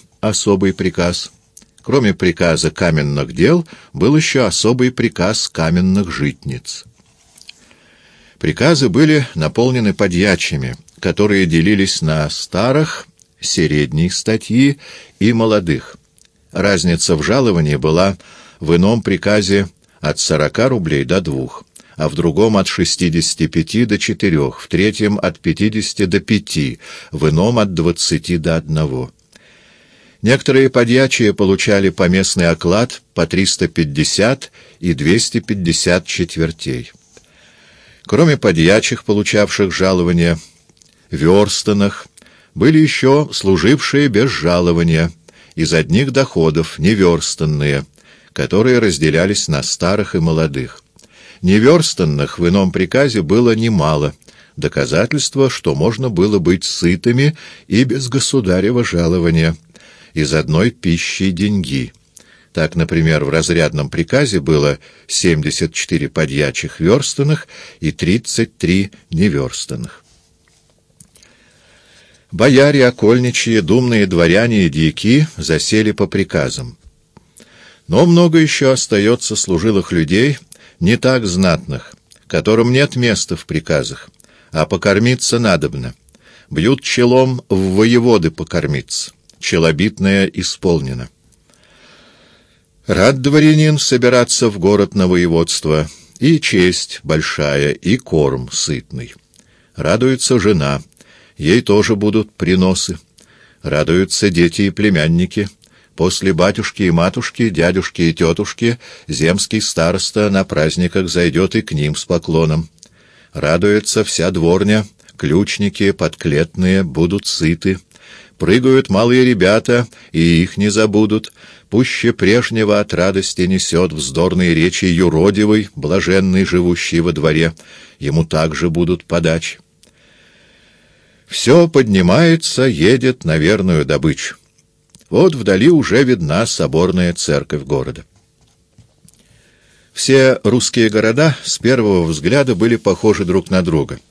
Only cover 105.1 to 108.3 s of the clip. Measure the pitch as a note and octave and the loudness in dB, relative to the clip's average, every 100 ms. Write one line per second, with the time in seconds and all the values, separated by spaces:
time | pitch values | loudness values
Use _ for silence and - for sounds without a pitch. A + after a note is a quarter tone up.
105.1 | E2 F2+ - G#2 - _ _ _ - F2+ | 0 -2 -4 -6 -10 _ _ _ -2 -2
106.1 | - F#2+ E2 F#2 G2+ G2+ - F#2 E2 F2+ | 0 -2 2 0 0 -6 -2 0 2 0
107.1 | A#2+ - - A2+ E2 E2+ F#2 F2+ - E2+ | -2 -8 -4 -4 0 0 0 -4 -2 -2
108.1 | D#2+ E2 | 0 0